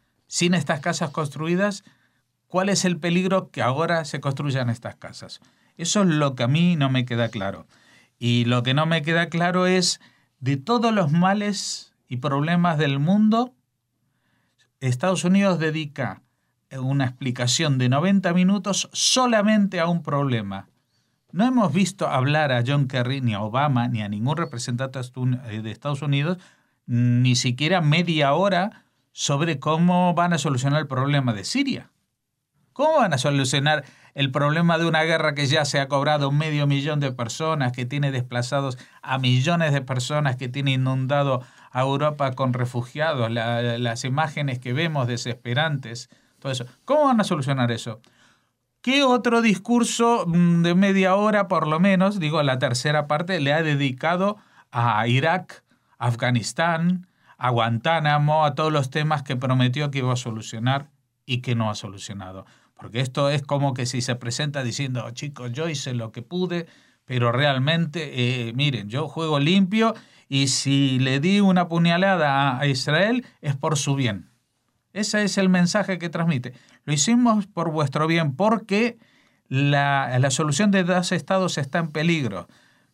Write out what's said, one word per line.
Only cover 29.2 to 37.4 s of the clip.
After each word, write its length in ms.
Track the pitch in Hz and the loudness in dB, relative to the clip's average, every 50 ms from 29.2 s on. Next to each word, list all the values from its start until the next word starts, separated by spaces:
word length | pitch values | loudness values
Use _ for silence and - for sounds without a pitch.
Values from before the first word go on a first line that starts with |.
| - - 143 139 165 170 156 127 | -4 -2 -2 0 0 -2 -2 -2
cómo 520 | - 151 156 160 170 180 180 180 180 180 170 | -2 -2 0 2 2 4 4 4 2 2 2
van 180 | 175 175 175 | 2 0 0
a 60 | 170 156 | 0 0
solucionar 420 | - 156 135 123 127 139 143 156 | 0 -2 -2 0 0 0 0 0
el 80 | 151 147 | -2 -2
problema 440 | 131 127 131 143 147 143 131 123 | -4 -2 0 0 0 0 0 0
de 120 | 110 101 95 | -2 -4 -4
Siria. 480 | - - 262 277 277 - 85 - _ _ _ _ _ _ _ _ _ _ _ _ _ _ _ _ _ | -4 -2 -2 -2 -2 -4 -8 -10 _ _ _ _ _ _ _ _ _ _ _ _ _ _ _ _ _
¿Cómo 260 | _ - 277 311 320 294 | _ 0 2 2 4 4
van 140 | 233 180 | 2 2
a 60 | 147 127 | 0 0
solucionar 640 | - 151 143 139 135 123 151 139 139 151 151 151 147 - - _ _ _ | 0 0 0 0 0 0 0 0 2 2 0 0 -2 -8 -18 _ _ _
el 200 | - - 139 131 | -6 -4 -2 -2
problema 440 | 131 147 143 147 151 165 170 170 165 | 0 0 0 2 2 2 2 2 2
de 100 | 160 170 | 2 2
una 180 | 165 160 160 160 | 2 2 2 2
guerra 320 | 165 165 160 156 151 147 | 2 0 0 0 0 0
que 100 | 143 143 | 0 0
ya 180 | 127 151 156 143 | 0 2 2 0
se 140 | - - 143 | 0 0 -2
ha 80 | 139 | -2
cobrado 460 | 135 143 139 139 151 151 147 143 139 | 0 0 0 2 2 2 2 0 0
medio 340 | 143 147 160 156 147 147 143 | 0 0 0 0 0 0 2
millón 320 | 143 139 139 139 156 151 147 | 2 2 0 0 -2 -2 -2
de 140 | 143 135 | -2 -2
personas, 580 | 127 127 120 110 - - | -4 -4 -6 -6 -6 -4